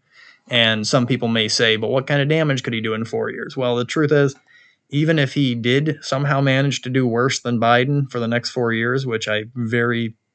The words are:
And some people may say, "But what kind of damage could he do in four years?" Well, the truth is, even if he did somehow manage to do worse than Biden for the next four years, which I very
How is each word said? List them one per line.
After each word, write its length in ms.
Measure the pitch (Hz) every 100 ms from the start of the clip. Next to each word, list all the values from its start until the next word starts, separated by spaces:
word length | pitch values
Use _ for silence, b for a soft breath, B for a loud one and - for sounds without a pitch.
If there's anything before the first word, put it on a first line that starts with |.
| B B B B -
And 380 | 123 113 110 107
some 180 | 135 120
people 220 | 123 117
may 220 | 113 107
say, 260 | - 113 110
"But 140 | 113
what 180 | 131 123
kind 140 | 143
of 80 | 139
damage 340 | 156 156 135
could 100 | 123
he 80 | 117
do 120 | 113
in 120 | 110 110
four 240 | 113 113
years?" 260 | 123 135 139
Well, 200 | 123 120
the 100 | 120
truth 260 | 160 147
is, 220 | 147 139 - b b b b _
even 300 | 143 156 160
if 140 | 135
he 220 | 147 135 120
did 440 | 120 135 156 147
somehow 400 | - 135 143 139
manage 400 | 139 135 139 123
to 80 | 127
do 160 | 127 123
worse 360 | 113 123 -
than 180 | 123 117
Biden 500 | 117 120 131 143 135
for 100 | 120
the 100 | 113
next 200 | 120 -
four 240 | - 117
years, 320 | 113 117 131 131
which 220 | 110 107
I 160 | 107 110
very 600 | 127 113 120 120 117 113 - _